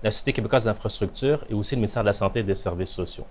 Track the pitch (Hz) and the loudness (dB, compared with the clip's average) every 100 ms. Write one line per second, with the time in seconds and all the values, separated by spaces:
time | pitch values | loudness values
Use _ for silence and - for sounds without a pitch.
0 | 110 - - 131 107 131 113 104 107 - | 0 0 0 0 2 2 2 0 -4 -2
1 | 95 - 135 147 - 104 101 131 107 - | -4 0 0 0 0 -4 0 0 0 2
2 | 104 101 98 117 98 95 - 87 92 - | 2 4 2 0 0 0 0 -2 -4 -4
3 | 87 - - | -6 -6 -12